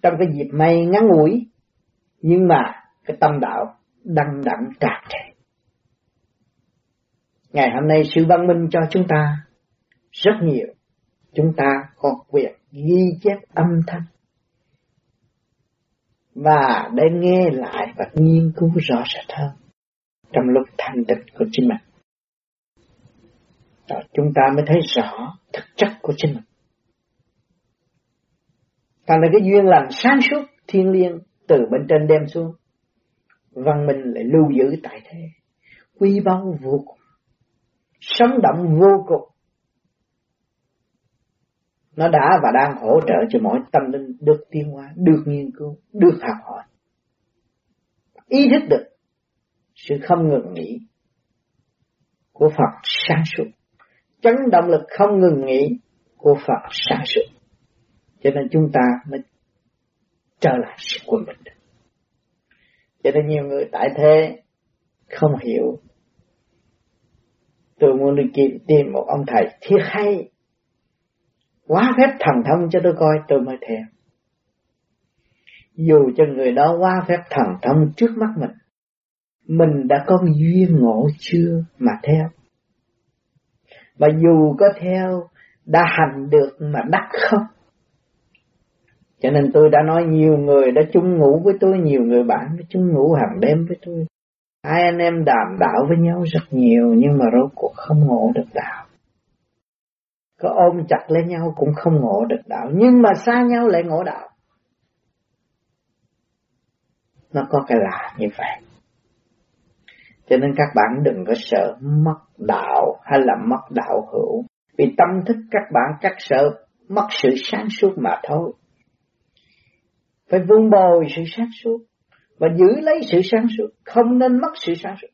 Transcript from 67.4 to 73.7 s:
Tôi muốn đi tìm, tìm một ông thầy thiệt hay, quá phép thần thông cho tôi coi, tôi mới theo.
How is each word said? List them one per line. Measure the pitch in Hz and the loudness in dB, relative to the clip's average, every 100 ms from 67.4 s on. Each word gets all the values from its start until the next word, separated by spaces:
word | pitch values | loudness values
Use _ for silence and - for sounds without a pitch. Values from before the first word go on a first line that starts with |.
| _ _ _ _ | _ _ _ _
Tôi | 135 131 | 2 2
muốn | 139 143 | 0 0
đi | 127 | -2
tìm, | - 139 127 - | 0 -2 -2 0
tìm | 151 135 | 0 2
một | - - | -6 -4
ông | 143 139 | -6 -2
thầy | 120 92 - | -2 -2 -6
thiệt | - 196 | 0 0
hay, | - 208 208 196 - _ _ _ _ _ _ _ _ _ _ _ _ _ _ | 0 -4 -4 -4 -8 _ _ _ _ _ _ _ _ _ _ _ _ _ _
quá | 160 247 247 | 0 2 4
phép | 269 - | 2 2
thần | - 131 120 | -2 0 0
thông | 165 170 | 0 0
cho | 180 | 0
tôi | 175 160 | 0 2
coi, | 156 151 151 | 2 0 0
tôi | 139 | -2
mới | 123 127 | 0 -10
theo. | - | -8